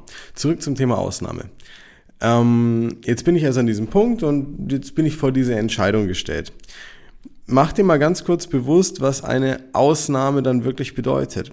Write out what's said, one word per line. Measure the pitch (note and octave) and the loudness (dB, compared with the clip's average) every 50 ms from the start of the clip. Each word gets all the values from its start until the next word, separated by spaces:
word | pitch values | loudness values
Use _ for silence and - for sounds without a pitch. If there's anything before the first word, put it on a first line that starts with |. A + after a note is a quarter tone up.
| - - - - - - - | -16 -20 -20 -20 -20 -14 -8
Zurück | - - D3+ E3+ - | -4 -2 -2 -2 -2
zum | - D3 C3 | -4 -4 -2
Thema | B2 C3+ B2 A2+ | 0 0 0 0
Ausnahme. | F#2+ F#2 F#2 - - F2+ D#2+ D#2+ - - G2 - - - - - - - - - _ _ _ _ _ | 0 -2 -4 -6 -6 -8 -10 -10 -12 -12 -14 -18 -20 -20 -20 -20 -20 -20 -20 -20 _ _ _ _ _
Ähm, | A2 A#2 A#2 A#2+ A#2+ A#2+ A#2 A#2 A#2 A#2 A#2 A#2 A#2 A#2 A#2 - - | 0 2 4 4 4 4 4 4 4 2 2 0 -2 -2 -6 -6 -4
jetzt | A#2+ A#2+ A#2 - | -2 -2 0 2
bin | E3+ F3+ | 2 2
ich | E3+ D#3 | 4 2
also | C3+ A#2+ C3 | 2 2 2
an | A#2+ | 2
diesem | A#2 G#2+ G2+ A2 | 2 0 -2 -2
Punkt | - - G3+ A3 A#3+ A#3 A3 E3 | 0 2 2 2 2 0 0 0
und | D3 C#3+ C#3+ C3+ C#3 - - - C3+ | 0 0 0 -2 -4 -8 -10 -6 -4
jetzt | C#3 C3 C3 - - | -4 -4 -6 -4 -2
bin | D#3+ D#3+ | 0 0
ich | D3 - | 0 0
vor | - C#3+ C3 | 0 0 0
diese | C3 C3+ B2+ B2 A#2 | 2 2 0 2 0
Entscheidung | G#2+ A2 A2 - G#2+ F#2+ G2 G2+ A2 G2+ | 0 0 -2 -2 0 0 2 2 2 0
gestellt. | F2+ F2+ - - - D#2 D#2 - - - - - - - - - - - - - - - - - - - - - | 0 -2 -4 -6 -6 -6 -6 -8 -10 -14 -18 -20 -20 -20 -20 -20 -20 -20 -20 -20 -20 -20 -20 -20 -20 -20 -20 -6
Mach | - B2 C3+ D#3 D#3 | 0 2 2 2 4
dir | - - G3 | 2 2 4
mal | F#3 D#3+ | 4 4
ganz | C#3 D3 D#3+ F3+ - - | 4 4 2 0 0 0
kurz | - F3 E3+ - | -2 -2 -2 -2
bewusst, | - C#3+ C3 A#2+ C3+ D#3+ F3+ F#3 F3+ - - | -2 -2 -2 0 4 4 4 4 2 0 -2
was | B2+ C3+ C3 - - | -2 -2 -2 -2 -4
eine | - B2 C3 C3+ C3+ B2+ - - - | -2 -2 0 0 0 -2 -4 -8 -4
Ausnahme | - A2 C3 D3 D#3+ D3+ - - C#3 C3 C3+ C#3 C#3+ C#3 C3 | 0 2 4 4 4 2 0 -2 0 0 0 0 0 0 0
dann | C3 B2+ B2 A2+ | 0 0 0 0
wirklich | C3 B2+ - C3 - - | -2 -4 -4 -8 -8 -8
bedeutet. | C3 A#2 C3+ C3+ C3+ C#3 - - F#2 - - | -6 -2 -2 -2 -2 -2 -4 -6 -8 -8 -10